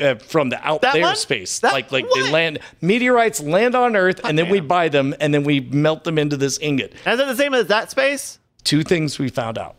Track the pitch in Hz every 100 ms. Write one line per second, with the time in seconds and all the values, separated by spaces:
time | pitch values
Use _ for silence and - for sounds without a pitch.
0 | 143 110 - 160 131 120 147 156 247 151
1 | - - - 117 90 - 233 139 117 131
2 | - - - 156 165 147 - - 165 240
3 | 247 247 220 - 147 180 247 247 247 208
4 | 185 180 226 156 170 202 147 180 165 143
5 | 135 151 147 147 143 139 120 143 151 156
6 | 170 156 147 143 139 - 151 135 98 -
7 | 185 233 277 240 285 262 185 214 170 -
8 | 269 277 - - _ _ - 147 156 175
9 | 151 - 131 - 113 110 87